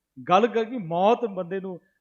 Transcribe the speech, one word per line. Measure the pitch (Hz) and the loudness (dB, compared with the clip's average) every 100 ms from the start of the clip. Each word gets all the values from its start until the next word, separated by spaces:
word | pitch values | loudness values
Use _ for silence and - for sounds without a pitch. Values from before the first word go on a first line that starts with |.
| _ - 123 | _ -12 2
ਗੱਲ | 180 226 | 4 4
ਕਰ | 220 | 0
ਕਿ | 220 254 | -4 -6
ਮੌਤ | 165 170 202 240 233 | -4 2 4 2 0
ਬੰਦੇ | 185 175 190 | -6 -8 -8
ਨੂੰ, | 190 175 _ _ | -8 -12 _ _